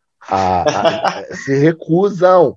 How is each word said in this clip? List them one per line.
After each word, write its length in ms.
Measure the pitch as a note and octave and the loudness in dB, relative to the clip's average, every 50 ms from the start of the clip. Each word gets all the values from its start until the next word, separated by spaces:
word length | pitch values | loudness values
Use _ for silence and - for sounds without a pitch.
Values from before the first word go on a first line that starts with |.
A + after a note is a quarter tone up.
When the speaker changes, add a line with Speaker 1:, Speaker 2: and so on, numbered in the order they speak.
| _ _ _ _ | _ _ _ _
Speaker 1:
a, 400 | - - F#2+ F#2+ F#2+ F#2 F#2 F2 | -8 -6 -4 -2 0 0 0 0
a, 480 | E2+ D3+ A#2 G2 G#2+ - - - - - | 0 0 -2 0 0 -2 -2 0 -4 -4
Speaker 2:
<laughs> 100 | - - | -4 -6
Speaker 1:
a, 140 | - - - | -10 -14 -14
se 200 | - - C#3 C#3 | -12 -6 -4 0
recusam 1000 | C#3 C#3+ D#3+ E3 D#3+ - - D#3+ F3 G3 G3+ G#3+ E3 F3+ F3+ F#3 F3+ E3 B2 - | 2 2 2 0 -2 -4 -2 0 0 0 0 0 0 2 4 4 4 4 2 0